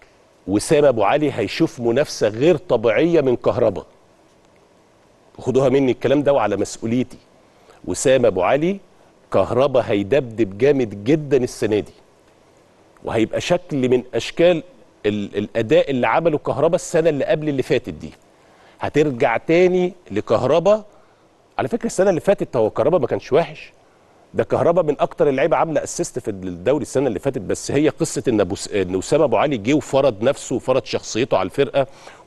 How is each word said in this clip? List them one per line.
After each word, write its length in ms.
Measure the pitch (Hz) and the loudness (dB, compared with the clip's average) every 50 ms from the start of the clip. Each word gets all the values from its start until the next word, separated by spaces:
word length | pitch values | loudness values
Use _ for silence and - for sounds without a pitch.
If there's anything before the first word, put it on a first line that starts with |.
| _ _ _ _ _ _ _ _ _ | _ _ _ _ _ _ _ _ _
وسام 380 | 90 98 104 - - 165 147 147 | -4 -2 -2 0 2 2 4 4
ابو 180 | 139 123 113 | 4 4 4
علي 300 | 101 101 131 151 151 139 | 2 2 2 2 0 -2
هيشوف 480 | 113 - 107 98 - - 165 - - - | -2 -2 -4 -4 -2 -2 -2 -2 -2 -2
منافسه 480 | 117 117 117 135 151 - - - 131 107 | -2 0 0 0 0 -2 -2 -2 -2 -2
غير 280 | 104 113 135 175 175 | 0 2 2 2 2
طبيعيه 640 | 139 - - 127 117 110 117 104 120 156 175 170 156 | 2 0 -2 0 0 2 2 2 2 2 2 2 2
من 160 | 139 131 120 | 2 2 0
كهربا، 480 | - - 131 95 120 117 107 95 - - - _ _ _ _ _ _ _ _ _ _ _ _ _ _ _ _ _ _ _ _ _ _ _ _ _ _ _ _ _ - | 0 0 0 0 2 0 0 0 -2 -8 -14 _ _ _ _ _ _ _ _ _ _ _ _ _ _ _ _ _ _ _ _ _ _ _ _ _ _ _ _ _ -8
خدوها 300 | - - 117 131 139 127 | -4 0 2 2 4 4
مني 240 | 127 139 135 127 | 4 2 2 0
الكلام 300 | 113 - - 120 135 147 | 0 0 0 0 2 2
ده 100 | 135 143 | 2 2
وعلى 240 | 143 127 110 107 101 | 2 2 2 0 0
مسؤوليتي، 640 | 98 101 - - - - 113 117 127 120 - - - - _ _ _ _ _ _ _ _ - - _ - | -2 -4 -4 -6 -8 -6 -2 -2 -2 -2 -4 -8 -20 -20 _ _ _ _ _ _ _ _ -20 -20 _ -10
وسام 420 | 87 92 - - 135 131 131 120 | -8 -6 0 2 2 4 4 4
ابو 160 | 110 92 92 | 2 2 2
علي 380 | 87 101 131 147 160 180 202 196 - _ _ _ _ _ _ _ _ - | 2 2 2 2 0 -2 -4 -4 -10 _ _ _ _ _ _ _ _ -2
كهربا 480 | - 104 95 - 110 123 135 147 127 127 101 107 | 0 0 0 2 2 0 2 2 2 0 0 0
هيدبدب 680 | 107 101 101 98 123 151 135 117 113 104 113 95 95 101 | 0 -2 0 0 0 0 0 -2 -2 -2 -2 -2 -2 0
جامد 460 | 123 143 147 135 123 104 101 101 101 | 2 2 2 2 0 -4 -6 -4 -2
جدا 320 | 120 160 160 151 135 147 | 0 0 0 0 0 0
السنه 420 | 131 123 123 - - 117 104 107 101 | 0 0 -2 -4 -4 -2 0 0 -2
دي، 140 | - - - - _ _ _ _ _ _ _ _ _ _ _ _ _ _ _ _ _ _ _ _ - | -2 -4 -10 -20 _ _ _ _ _ _ _ _ _ _ _ _ _ _ _ _ _ _ _ _ -8
وهيبقى 360 | - 110 117 113 - - 113 | -4 -2 -2 -2 -2 -4 -4
شكل 480 | - - 175 170 - - 151 135 127 123 | -2 -2 -2 -2 -2 -4 -4 -2 0 2
من 140 | 127 123 117 - - | 2 0 0 -2 -6
اشكال 480 | 117 - - - - 170 180 175 156 - - - - - _ _ _ - | -6 -6 -4 0 2 2 4 2 2 -2 -10 -18 -20 -20 _ _ _ -4
ال-، 300 | 104 104 104 101 - - 101 | -2 -2 -2 -4 -4 -4 -4
الاداء 520 | 104 - - 113 113 110 151 175 170 143 | -4 -4 -4 -4 0 2 2 2 2 2
اللي 160 | 139 123 120 | 0 0 0
عمله 320 | 113 120 160 165 170 151 139 | 0 0 2 2 0 0 -2
كهربا 360 | - 143 110 123 139 165 170 | -2 -4 -2 0 0 2 0
السنه 340 | 165 - - - 165 160 170 | 0 -2 -2 0 0 2 2
اللي 160 | 147 135 123 | 0 0 0
قبل 240 | - 160 156 151 151 | -2 -2 -2 -2 -2
اللي 140 | 139 131 | -2 -2
فاتت 320 | 120 - 151 120 - 98 80 | -2 0 -2 -2 -2 -6 -10
دي، 160 | 73 78 71 - - _ _ _ _ _ _ _ _ _ - _ - | -12 -14 -16 -16 -20 _ _ _ _ _ _ _ _ _ -20 _ -8
هترجع 560 | - 98 - 147 156 151 127 117 135 123 113 | -6 -2 0 2 2 2 0 0 0 0 0
تاني 560 | 113 - - 165 175 185 180 185 180 180 180 - - - - | -2 0 2 2 4 4 4 2 2 0 -2 -4 -8 -14 -8
لكهربا. 720 | 95 104 - - 117 104 120 131 151 170 165 196 214 214 208 - - - _ _ _ _ _ _ _ _ _ _ _ - | -6 -6 -2 0 0 0 2 2 2 2 4 2 2 2 -2 -8 -20 -20 _ _ _ _ _ _ _ _ _ _ _ -6
على 100 | 113 131 | -6 -4
فكره 180 | 240 226 - | -4 -4 -6
السنه 240 | 233 - - 190 202 | -2 0 2 2 2
اللي 100 | 180 143 | 2 2
فاتت 360 | - - 202 - 170 - - | 2 0 0 0 -2 -2 0
هو 140 | 123 110 101 | 0 0 0
كهربا 280 | - 113 113 151 175 170 | 0 0 0 2 2 0
ما 80 | 123 | 0
كانش 260 | - 113 98 - - | -2 -4 -4 -2 0
وحش، 400 | 131 156 165 147 160 - - - _ _ _ _ _ _ _ _ _ _ _ _ - | 0 0 0 -2 -6 -16 -20 -20 _ _ _ _ _ _ _ _ _ _ _ _ -4
ده 100 | 101 113 | -4 -2
كهربا 380 | - 127 107 127 160 170 185 | 0 0 0 2 2 2 2
من 140 | 170 147 - - | 2 0 0 -2
اكتر 280 | 156 - - - 165 147 | -2 -2 0 0 0 2
اللعيبه 280 | 135 131 151 160 156 | 2 2 2 2 2
عامله 260 | 131 156 165 151 131 - | 0 0 0 -2 -2 -4
اسيست 340 | - - - 170 - - 127 | -4 -6 -8 -8 -8 -8 -8
في 120 | - 113 | -8 -8
الدوري 520 | 101 95 92 92 87 85 90 117 143 147 | -8 -8 -8 -10 -10 -4 -2 0 0 0
السنه 240 | 113 - - 131 143 | -2 -2 -2 0 0
اللي 120 | 127 101 85 | 0 -2 -2
فاتت، 220 | - 139 - 127 | -4 -4 -4 -4
بس 300 | 95 - 98 - - - | -4 -6 -6 -6 -4 -2
هي 180 | - 143 156 143 | 0 0 0 0
قصه 340 | - - 165 - - 147 - 135 | 0 -2 -4 -4 -4 -4 -2 0
ان 120 | 113 104 | 2 2
ابو 140 | 98 87 98 | 0 0 -4
س-، 140 | - - - | -8 -8 -4
ان 280 | - 101 95 87 92 | -2 -2 -2 -2 -2
وسام 260 | 95 - - 147 147 | -4 -2 0 2 2
ابو 140 | 160 131 113 | 2 2 2
علي 200 | 101 123 151 139 | 2 2 0 -2
جه 180 | 107 98 123 151 | -2 0 0 0
وفرض 480 | 143 - - - 135 139 135 110 101 | 0 0 0 0 2 2 2 0 0
نفسه 340 | 113 131 143 - - - 135 | 0 -2 -2 -2 -4 -6 -6
وفرض 280 | 110 - - 131 127 - | -4 -2 0 -2 -2 -2
شخصيته 520 | - - 104 - - - 110 107 - - | -4 -6 -6 -6 -6 -4 -4 -2 0 0
على 100 | 98 92 | 0 0
الفرقه، 400 | 90 - - 139 - - 139 131 - - - - - - - - | 0 -2 -2 -2 0 0 -2 -2 -2 -6 -18 -20 -20 -20 -12 -6